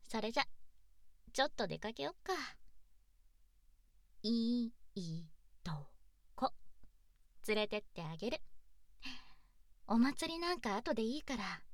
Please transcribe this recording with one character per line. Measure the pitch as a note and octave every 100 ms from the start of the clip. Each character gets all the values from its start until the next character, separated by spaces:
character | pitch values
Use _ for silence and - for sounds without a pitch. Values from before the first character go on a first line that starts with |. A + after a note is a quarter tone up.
そ | - A3+
れ | G#3+
じ | A#3
ゃ、 | - - - - - - - - -
ち | -
ょ | G3
っ |
と | - G3+
出 | D#3+
か | G#3
け | A#3+
よ | C#4
っ | F4+
か。 | - F4+ C4 - - - - - - - - - - - - - - - - -
い | G#3+ A#3 A3+ A#3+ A#3 - - -
い | E3+ D#3+ E3 - - -
と | F3 D3+ C#3+ - - - - -
こ、 | C4 - - - - - - - - - -
連 | G#3+
れ | G#3
て | G#3
っ | -
て | -
あ | D#3+ D#3+
げ | A3
る。 | D#4 - - - - - - C4 B3+ - - - - - - -
お | A#3
祭 | B3+ C#4+ D#4+
り | E4
な | E4+
ん | F4+
か | A3 G3+
後 | -
で | A#3
い | A3+ C#4+
い |
か | - B3
ら | F#3+ E3+ -